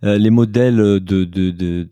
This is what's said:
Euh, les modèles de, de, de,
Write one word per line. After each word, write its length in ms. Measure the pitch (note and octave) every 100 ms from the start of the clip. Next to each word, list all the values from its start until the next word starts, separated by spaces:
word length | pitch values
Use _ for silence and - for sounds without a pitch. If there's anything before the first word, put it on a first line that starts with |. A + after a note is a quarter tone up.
Euh, 140 | G2+ G#2
les 120 | G#2+
modèles 460 | A#2 A2+ G#2+ B2 A#2
de, 220 | G#2 G2
de, 260 | F#2 F#2+
de, 640 | F2+ F#2 F#2 F2 F2 F2 E2+